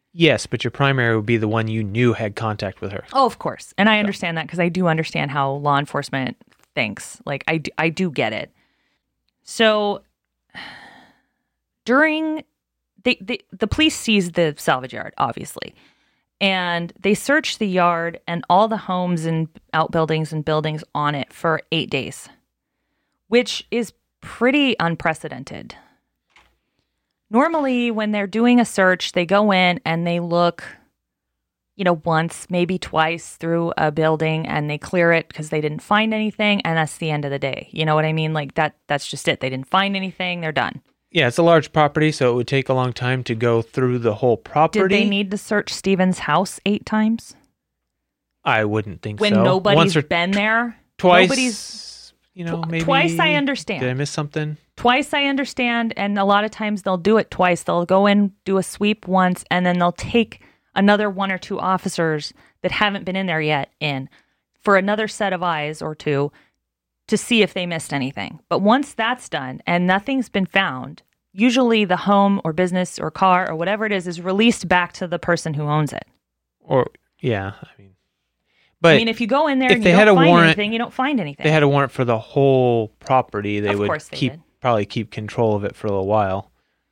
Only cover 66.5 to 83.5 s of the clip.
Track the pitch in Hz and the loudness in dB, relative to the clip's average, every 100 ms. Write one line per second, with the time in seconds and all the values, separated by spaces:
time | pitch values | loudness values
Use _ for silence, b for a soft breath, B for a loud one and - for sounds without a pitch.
66.5 | b _ _ _ _ - 214 - 233 190 | b _ _ _ _ -4 -2 2 2 2
67.5 | 190 175 160 - 143 131 - 98 - - | 0 -6 -6 -6 -6 -6 -8 -12 -12 -4
68.5 | - 202 262 - - 226 247 - 151 131 | 0 4 2 0 -4 -4 -4 -6 -8 -8
69.5 | 127 - 175 180 190 240 269 220 202 185 | -10 -2 0 2 0 0 -4 -2 -4 0
70.5 | 196 185 127 135 165 _ _ _ 185 247 | 0 0 -4 -12 -16 _ _ _ 0 2
71.5 | 240 240 220 196 175 190 202 196 196 165 | 4 2 2 2 0 2 4 4 2 -2
72.5 | 156 180 180 180 - 160 - 190 180 185 | -2 0 0 -4 -6 -8 0 2 4 0
73.5 | 160 170 208 214 196 175 170 180 196 233 | -4 -4 -2 -2 -4 -4 -8 -4 2 4
74.5 | - 170 180 175 - 180 170 - 170 160 | 2 0 0 0 -6 -6 -6 -2 -2 -2
75.5 | 147 147 151 151 - - _ _ _ _ | -4 -2 0 0 -4 -14 _ _ _ _
76.5 | _ - 135 - _ _ _ 135 104 95 | _ -2 0 0 _ _ _ -4 -2 -4
77.5 | 98 - _ 98 92 _ _ _ _ _ | -12 -20 _ -20 _ _ _ _ _ _
78.5 | _ _ - 165 156 226 226 220 269 311 | _ _ 2 6 6 4 -2 0 2 2
79.5 | 262 254 247 196 175 214 180 165 170 165 | 2 2 4 6 6 8 8 8 8 6
80.5 | 175 208 226 240 - 262 262 151 143 151 | 4 0 -2 -6 -4 -2 -2 -4 -2 2
81.5 | 156 143 143 135 - 123 113 - 143 139 | 4 4 4 0 -2 0 0 0 2 4
82.5 | 131 127 117 107 _ - 127 - 104 104 | 4 4 2 -2 _ 0 0 0 -4 -4